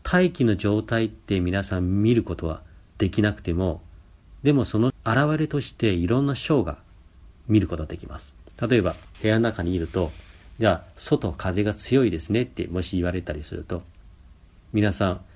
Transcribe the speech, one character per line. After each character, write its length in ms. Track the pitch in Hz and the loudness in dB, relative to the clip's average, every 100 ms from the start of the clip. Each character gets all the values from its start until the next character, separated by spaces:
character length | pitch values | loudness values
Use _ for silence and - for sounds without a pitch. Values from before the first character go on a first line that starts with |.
大 300 | - 180 180 | 0 2 2
気 120 | - | 2
の 120 | 123 98 | 0 2
状 260 | 104 107 | 2 0
態 240 | 107 113 110 | 0 -2 -2
っ 40 | |
て 300 | - - 98 | -4 -4 0
皆 240 | 90 98 | 0 -2
さ 140 | 95 95 | -2 -2
ん 240 | 90 98 | 0 2
見 140 | 110 120 | 4 4
る 80 | |
こ 120 | 98 87 | 2 -4
と 120 | 82 | -4
は 160 | 78 - - - - | -6 -12 -20 -20 -4
で 140 | 98 | -2
き 100 | - | 2
な 100 | 104 | 0
く 100 | 101 | 0
て 120 | - | -4
も、 260 | 85 92 78 - - - - - - | 0 0 -2 -10 -20 -20 -20 -20 -2
で 120 | 135 | 2
も 120 | 143 110 | 2 2
そ 140 | 107 | 2
の 80 | 123 - - | 0 0 0
現 320 | 117 147 156 | 2 2 0
れ 80 | 156 | 0
と 160 | 147 | -2
し 100 | - | -4
て 220 | - 113 | -2 0
い 140 | 92 87 | 2 2
ろ 140 | 123 | 2
ん 40 | 139 | 0
な 80 | |
象 300 | 131 - 151 | -2 0 2
が 160 | 85 71 - - - - - - - | 0 -6 -16 -20 -20 -20 -20 -16 2
見 120 | 107 | 2
る 80 | 90 | 2
こ 100 | 82 | -2
と 60 | |
が 40 | 80 | -6
で 100 | - | -10
き 100 | - | -10
ま 100 | - | -14
す。 160 | - - - - | -16 -20 -20 -6
例 180 | 117 120 | 2 2
え 40 | |
ば 140 | 90 82 - - | 2 -2 -12 -4
部 60 | 107 | 2
屋 80 | 110 | 2
の 60 | |
中 200 | 117 107 | 2 -2
に 140 | 85 90 | -2 -2
い 20 | |
る 80 | 80 | -2
と、 260 | 92 82 - - - - - | -2 -4 -6 -18 -20 -20 0
「じ 80 | 110 | 2
ゃ 180 | 85 | 2
あ 80 | - - | -4 -14
外 340 | - 147 101 | -2 0 0
風 320 | 76 95 90 | -4 -4 0
が 120 | 104 101 | -2 -2
強 300 | - 127 123 | 0 2 2
い 40 | |
で 80 | 82 | 0
す 140 | - | -2
ね」 100 | 107 | -2
っ 20 | 123 | -2
て 180 | - 85 | -6 -6
も 160 | 90 | -4
し 140 | 90 92 | -2 -2
言 100 | 87 | -2
わ 60 | |
れ 100 | 90 | -2
た 120 | 90 | -6
り 100 | 87 | -10
す 100 | 80 | -10
る 80 | 85 | -12
と、 220 | 85 90 - - - - - - - - - | -8 -8 -10 -20 -20 -20 -20 -20 -20 -20 -4
皆 180 | 107 104 | 0 2
さ 180 | 98 98 | 2 0
ん 120 | 92 - | 0 -8